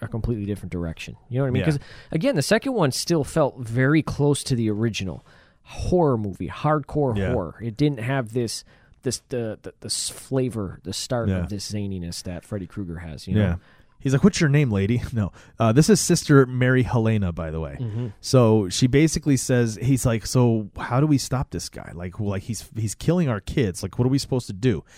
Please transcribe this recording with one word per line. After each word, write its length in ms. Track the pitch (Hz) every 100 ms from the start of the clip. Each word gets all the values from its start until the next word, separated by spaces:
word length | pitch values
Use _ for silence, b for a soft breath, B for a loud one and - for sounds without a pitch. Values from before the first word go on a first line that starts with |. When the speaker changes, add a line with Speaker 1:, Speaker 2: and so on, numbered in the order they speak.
Speaker 1:
a 80 | 104
completely 360 | 113 113 117
different 280 | 101 101 90
direction. 440 | 87 85 - - 57 -
You 100 | 120
know 60 |
what 40 | 135
I 20 |
mean? 80 | 123
Speaker 2:
Yeah. 60 | -
Speaker 1:
'Cause, 120 | 143 B B B
again, 220 | 160 247 202
the 60 |
second 320 | - 220 277
one 180 | 240 147
still 320 | - - 165
felt 340 | 135 165 139 120
very 440 | 113 117 131 156
close 400 | - - 143 143
to 100 | - 120
the 120 | 110
original. 540 | 104 117 98 95 73 - b b b
Horror 560 | - - - 180 156 120
movie, 300 | 104 90 92
hardcore 680 | - 151 151 139 151 139 104
Speaker 2:
Yeah. 160 | 92
Speaker 1:
horror. 220 | 120 82 -
It 140 | 113 107
didn't 240 | 147 135
have 320 | 117 139 113
this, 320 | 123 113 - - b b b
this, 180 | 127 117 -
the, 300 | 127 110 101
the, 100 | 95 -
the 60 | 110
s-, 220 | - -
flavor, 720 | - - 135 127 107 95 -
the 100 | -
start 360 | 101 - 123 107
Speaker 2:
Yeah. 80 | 92
Speaker 1:
of 100 | 87
this 220 | 101 -
zaniness 520 | 104 101 95 85 -
that 200 | 95 85
Freddy 220 | - 104 90
Krueger 320 | - 90 82
has, 280 | 82 71 -
you 80 |
know? 60 | 107
Speaker 2:
Yeah. 160 | 98 85 b b b b
He's 120 | 139
like, 120 | 131
"What's 160 | 196 -
your 100 | 156
name, 220 | 143 139
lady?" 280 | 101 98 120 -
<laughs> 60 |
No. 180 | 117 92 - B B
Uh, 100 | 113
this 180 | 117 156
is 120 | 202
Sister 440 | - 175 - 143
Mary 380 | 127 127 127 127
Helena, 480 | 123 123 110 110 92
by 220 | 82 80
the 80 | 80
way. 160 | 78 69
Speaker 1:
Mm-hmm. 280 | 117 110 120 -
Speaker 2:
So 480 | - 131 113 110 92
she 200 | - 131
basically 480 | 135 156 165 151 135
says, 420 | - 127 117 101
he's 240 | 120 131
like, 220 | 127 113 -
"So 440 | 127 120 113 104 -
how 220 | - 120
do 80 | 151
we 120 | 139
stop 320 | - 127 143
this 180 | 85 -
guy? 240 | - -
Like, 240 | 82 90 87
well, 120 | 104
like, 120 | 98
he's, 260 | - 107 -
he's 220 | 110 107 -
killing 320 | - 180 151
our 100 | 104
kids. 420 | - - 107 85
Like, 200 | 95 -
what 40 | 127
are 40 |
we 80 | 135
supposed 300 | - 127 -
to 40 |
do?" 300 | 95 127 87 -